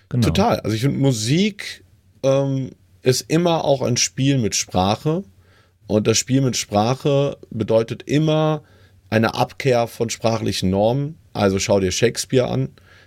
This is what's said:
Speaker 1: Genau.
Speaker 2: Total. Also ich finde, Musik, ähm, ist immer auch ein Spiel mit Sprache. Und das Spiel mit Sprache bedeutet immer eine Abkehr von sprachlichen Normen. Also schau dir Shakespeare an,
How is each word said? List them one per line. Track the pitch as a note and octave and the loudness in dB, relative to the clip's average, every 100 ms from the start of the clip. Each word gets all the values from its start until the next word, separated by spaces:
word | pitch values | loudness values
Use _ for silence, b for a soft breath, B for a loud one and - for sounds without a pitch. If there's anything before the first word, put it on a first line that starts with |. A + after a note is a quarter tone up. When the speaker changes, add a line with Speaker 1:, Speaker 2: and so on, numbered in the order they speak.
| B | B
Speaker 1:
Genau. | B2 A#2 | -2 0
Speaker 2:
Total. | - A3 - | 2 2 0
Also | - A2 | -2 -2
ich | |
finde, | C3 - | -2 0
Musik, | C3+ A2+ A2 D#3+ G#3 G3+ - - _ _ _ _ | 0 0 0 0 0 -2 -14 -16 _ _ _ _
ähm, | C3+ C#3 C#3 C3+ C3 - _ _ | 0 0 0 -2 -6 -12 _ _
ist | B2+ B2+ - | -2 0 0
immer | D#3+ F3 E3 | 0 2 0
auch | - C3+ | 0 0
ein | B2 A#2+ | 0 -2
Spiel | - - C3+ C3+ | -2 -2 0 0
mit | G#2 | 0
Sprache. | - - F#2 F#2+ G#2+ D3+ E3 G3 _ b b b b - | -4 -4 0 0 0 -2 -4 -6 _ b b b b -2
Und | G#2 G#2+ | 0 2
das | A2 | 0
Spiel | - C3 | 2 0
mit | C3+ A2+ | 0 -2
Sprache | - G2+ A2 C3 D3+ C#3 C#3+ - - | -2 0 0 0 0 0 0 -4 -12
bedeutet | A2+ G#2 A2+ A2+ A#2 | -8 0 0 0 -6
immer | - C#3+ D#3 D#3 D#3 D3+ b b b b - | -2 0 2 2 0 -2 b b b b -2
eine | A2 A2+ | 0 0
Abkehr | - B2 - C3+ A#2+ A#2 | 0 -4 -2 0 2 0
von | - A#2 | -4 -6
sprachlichen | - A2+ A2+ A2 G2+ F#2 | -2 -2 0 -2 -2 0
Normen. | G2 G#2+ C3+ C#3+ E3 _ | 2 2 0 -4 -10 _
Also | A2 G2+ G2 | 0 0 2
schau | - G2+ | 2 2
dir | F#2+ | 2
Shakespeare | - A2+ - - B2+ A#2+ | 0 0 0 -2 0 0
an, | B2 C3+ - b b | -2 -4 -8 b b